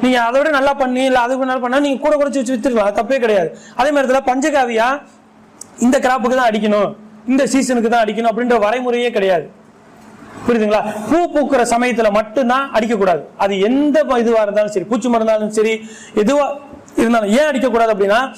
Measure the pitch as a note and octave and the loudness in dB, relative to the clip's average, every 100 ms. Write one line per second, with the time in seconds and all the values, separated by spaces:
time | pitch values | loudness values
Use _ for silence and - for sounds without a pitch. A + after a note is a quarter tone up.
0 | B3 B3 A#3 C4+ D#4 C#4+ C#4 C#4 B3+ B3 | 0 2 0 0 0 0 0 0 -2 0
1 | C4+ B3+ A#3+ C4 C4 B3+ A#3+ C4+ C#4+ C4 | 0 0 0 -2 -2 -4 -2 0 0 0
2 | D4 D4 C#4 C4+ A#3+ B3 C#4 A#3 G3+ G3+ | 0 0 0 -2 -2 -2 0 0 0 0
3 | A3 C4+ A3+ G3 D#3+ - - - C#4 C#4+ | -2 0 0 0 -2 -6 -12 -4 0 0
4 | B3 C4+ C4 C4 D4+ C#4+ A#3+ A3 A#3+ C#4+ | 2 0 0 0 0 0 0 0 0 -2
5 | - - - _ - - - - A#3+ B3+ | -8 -20 -20 _ -20 -20 -16 -2 2 2
6 | B3+ B3+ A#3 B3+ A#3+ G#3+ G#3+ G#3 F3+ - | 2 0 0 2 0 0 0 0 0 -4
7 | - - - C4+ B3 C4+ A#3+ A#3+ A3 A#3 | -20 -12 -2 0 2 0 0 0 2 2
8 | G#3+ G#3+ A#3 G#3+ B3 A#3 G#3 B3 B3 A#3+ | 0 0 -2 0 0 2 2 0 -2 -2
9 | A#3+ G#3+ F#3+ F3 - - - - - - | 0 0 0 0 -4 -16 -20 -20 -20 -20
10 | - - - - - A#3 G#3 G#3 G#3 G#3+ | -20 -20 -20 -8 -2 0 2 0 -2 -6
11 | A3+ D#4+ F4 D4 C4+ C4 A#3 A#3 B3 A3+ | 0 0 0 0 0 0 2 0 0 0
12 | A3 G#3 G#3+ D4 A#3+ B3+ C4+ A3+ G#3+ A3 | 2 0 -2 -2 0 0 0 -2 0 0
13 | F#3+ D#3+ - - G3 G3 G3+ C4+ D4 D4+ | 0 0 -4 -4 -2 0 0 2 2 0
14 | C4 B3 A#3 A3 G#3 G3+ G#3 G3 F#3 A#3+ | 0 0 2 2 0 0 -2 -4 -4 -4
15 | B3 A#3 A3 G#3+ G#3+ A3 A3 A3 - - | 0 0 0 0 -2 0 0 -2 -8 -20
16 | - G#3+ G#3+ C#4+ C4+ - - - - - | -6 -2 2 2 0 -4 -14 -20 -8 -2
17 | A#3 A#3 G3+ A#3+ D4+ C4+ B3+ A3+ A3+ G3 | 2 2 2 2 2 2 0 2 2 2
18 | G3+ A3+ C4+ | 2 2 0